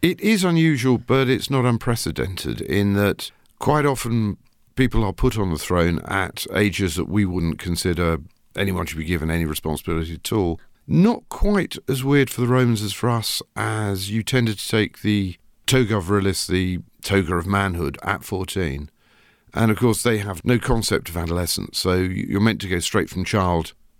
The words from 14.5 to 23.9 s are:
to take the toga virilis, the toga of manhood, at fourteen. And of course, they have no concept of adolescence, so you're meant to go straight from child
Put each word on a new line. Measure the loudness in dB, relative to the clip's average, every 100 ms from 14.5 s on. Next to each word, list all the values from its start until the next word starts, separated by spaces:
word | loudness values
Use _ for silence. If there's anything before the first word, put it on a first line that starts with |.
| -2
to | -2
take | 0 0 0
the | 0 2 0 -6 _ _ 0
toga | 2 4
virilis, | 0 2 2 2 -2 -2
the | 0 0 -2 -8 _
toga | 0 0 2 0
of | 0
manhood, | 0 0 -2 -4 -4
at | -6 -6
fourteen. | -6 -8 -6 -4 -2 -4 -8 _ _ _ _ _ _
And | 0 2
of | 4
course, | 2 2
they | 0 0
have | -2 -4
no | 0 0
concept | 2 0 2 -2 -2
of | -6
adolescence, | -2 -2 -2 -4 -6 -4
so | 0
you're | 2 0 -2 -2 2
meant | 2 2
to | -2
go | -4
straight | 0 -2 -2
from | -4
child | 0 2 2 0 -2 -12 _